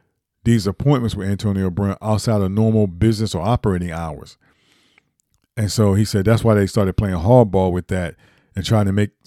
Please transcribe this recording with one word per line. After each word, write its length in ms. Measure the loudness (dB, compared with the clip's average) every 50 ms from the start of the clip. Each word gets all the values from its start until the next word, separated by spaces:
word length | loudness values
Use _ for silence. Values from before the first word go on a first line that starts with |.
| _ _ _ _ _ _ _ _ 0
these 200 | 0 0 2 0
appointments 500 | -2 -4 -2 0 0 0 0 0 -4 -4
with 120 | -6 -4
Antonio 420 | -6 -6 -4 -4 -2 -2 -2 -2 -2
Brown 280 | -2 -2 -4 -4 -4 -4
outside 400 | -4 -4 -4 -2 -2 -2 0 0
of 80 | 0 0
normal 380 | 0 0 0 2 2 2 0
business 480 | 0 -2 0 0 0 0 0 -2 -4 -4
or 100 | -4 -2
operating 460 | -2 -2 0 0 -2 -2 -2 -4 -6
hours. 460 | -8 -8 -8 -10 -12 -14 -18 -20 -20 _ _ _ _ _ _ _ _ _ _ _ _ _ _ _ _ _ _ _ _ _ _ _ _
And 120 | -4 -4 -2
so 260 | 0 2 2 4 4
he 100 | 2 2
said 180 | 0 0 0 2
that's 220 | 2 2 2 2
why 80 | 2 2
they 120 | 2 2
started 280 | 0 0 0 0 0 0
playing 240 | 0 -2 -2 -2
hardball 560 | -2 2 4 6 6 6 4 2 0 0 0 0
with 140 | -2 -4 -4
that 260 | -4 -4 -4 -6 -8 -14 _ _ _ _ _ _ _
and 100 | -8 -2
trying 200 | 0 2 2 2
to 60 | 2
make 200 | 2 0 0 -2 -4 _ _